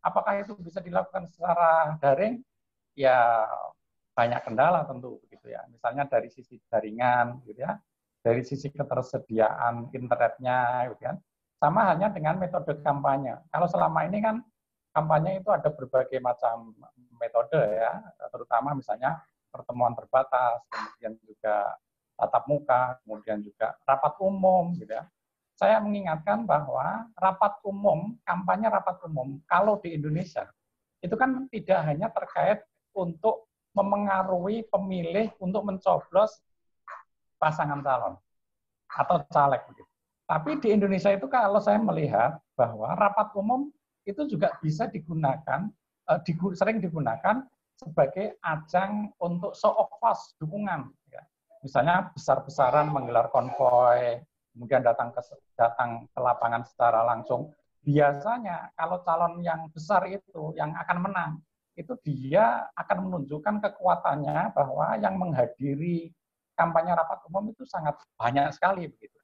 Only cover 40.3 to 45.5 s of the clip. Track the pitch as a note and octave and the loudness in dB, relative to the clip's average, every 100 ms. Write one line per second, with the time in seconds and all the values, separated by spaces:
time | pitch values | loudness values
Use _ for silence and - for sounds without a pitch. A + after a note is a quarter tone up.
40.3 | D#3+ D#3 D#4 A3+ G#3 G3 F#3+ G3+ G3 C4+ | -2 -2 -2 2 4 4 2 2 2 2
41.3 | B3+ G3+ G#3 G#3 G#3 A3 D#3+ D3+ G#2 B2 | 2 4 2 4 2 2 0 2 2 2
42.3 | D#3 _ - A#2 A2 A2+ F3 G#3 G#3+ G#3 | 0 _ 0 0 0 -4 2 2 2 -2
43.3 | G3+ G#3 B3+ C#4+ _ _ _ - G3 - | -2 -2 -2 -2 _ _ _ -12 -6 -4
44.3 | F3+ E3 - D#3 D3+ A3+ F3+ D#3 D#3+ D3 | 0 0 0 -4 -2 -4 -6 -8 -2 -2
45.3 | B2+ - | -2 -4